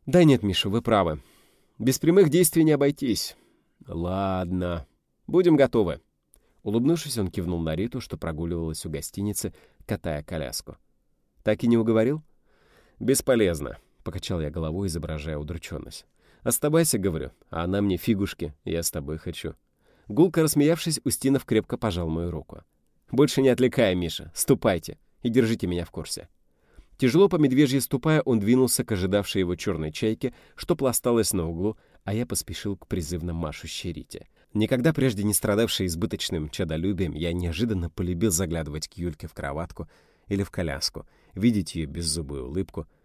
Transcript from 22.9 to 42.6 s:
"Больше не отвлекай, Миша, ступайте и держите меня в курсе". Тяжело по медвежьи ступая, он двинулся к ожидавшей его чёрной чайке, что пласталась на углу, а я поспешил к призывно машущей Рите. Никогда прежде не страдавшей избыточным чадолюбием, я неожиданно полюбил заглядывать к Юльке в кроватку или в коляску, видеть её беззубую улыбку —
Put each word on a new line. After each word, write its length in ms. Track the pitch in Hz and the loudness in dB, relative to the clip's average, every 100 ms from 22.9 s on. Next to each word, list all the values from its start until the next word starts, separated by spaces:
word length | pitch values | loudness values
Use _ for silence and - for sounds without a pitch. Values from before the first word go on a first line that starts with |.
| _ _ | _ _
"Больше 300 | 123 147 - | 2 4 4
не 80 | 131 | 4
отвлекай, 460 | 120 127 127 107 | 4 2 4 4
Миша, 360 | 90 85 - - | 2 0 -4 -10
ступайте 640 | - - 135 113 87 - - _ _ | -2 2 2 2 0 -4 -16 _ _
и 80 | 120 | 0
держите 360 | 117 113 113 90 | 2 2 2 -2
меня 200 | 87 85 | -2 -4
в 40 | |
курсе". 380 | - 78 - 85 _ _ _ _ - - - | -10 -10 -12 -14 _ _ _ _ -20 -18 0
Тяжело 300 | 127 147 196 | 4 6 6
по 80 | 170 | 6
медвежьи 440 | 143 127 143 135 | 4 6 4 2
ступая, 400 | - 135 160 156 | 0 0 2 2
он 180 | - 117 | 2 2
двинулся 460 | 101 127 123 - | 4 6 4 2
к 80 | - | -2
ожидавшей 480 | 101 92 101 98 101 | -2 0 0 0 0
его 160 | 87 87 | 0 -2
чёрной 340 | - 82 78 | -4 -4 -4
чайке, 420 | - 110 113 123 - _ | -2 -2 -2 -6 -8 _
что 220 | - - 156 | -8 -2 0
пласталась 560 | 135 117 123 117 104 | 0 0 2 2 2
на 160 | 95 82 | 0 -2
углу, 280 | 85 101 107 _ _ | -2 -4 -6 _ _
а 100 | - | -6
я 100 | 107 | -4
поспешил 520 | 123 - - 92 107 95 | -4 -6 -8 -8 -8 -8
к 100 | - | -6
призывно 460 | 90 76 87 87 | -6 -4 -6 -4
машущей 600 | 85 78 76 80 - 90 | -4 -6 -8 -12 -10 -8
Рите. 360 | 82 - - - _ _ | -10 -12 -16 -20 _ _
Никогда 400 | 104 107 127 160 | -2 0 2 2
прежде 320 | 156 131 101 | 2 0 2
не 80 | 104 | 0
страдавшей 540 | 101 107 101 117 - 95 | 0 0 2 2 0 -2
избыточным 640 | 82 107 98 - 85 78 | -2 -4 -4 -4 -4 -6
чадолюбием, 640 | - 85 80 92 92 85 | -6 -4 -2 -2 -2 -4
я 180 | 76 85 | -4 -4
неожиданно 580 | 87 87 82 117 95 85 | -2 -4 -2 -2 -2 -4
полюбил 400 | - 90 87 110 | -4 -4 0 0
заглядывать 560 | 85 90 82 73 73 - | 0 -2 -4 -6 -8 -10
к 60 | |
Юльке 340 | - 85 76 80 | -8 -8 -8 -14
в 80 | |
кроватку 540 | - 71 73 87 - 80 _ _ _ - | -10 -8 -6 -8 -12 -16 _ _ _ -6
или 160 | 101 | -4
в 60 | 98 | -4
коляску, 560 | - 82 67 - - - _ _ | -4 -6 -4 -6 -8 -18 _ _
видеть 400 | 98 117 107 82 | -2 0 0 -2
её 140 | 82 76 | -6 -6
беззубую 580 | 76 82 76 71 71 64 | -6 -4 -4 -6 -8 -6
улыбку — 400 | 87 | -6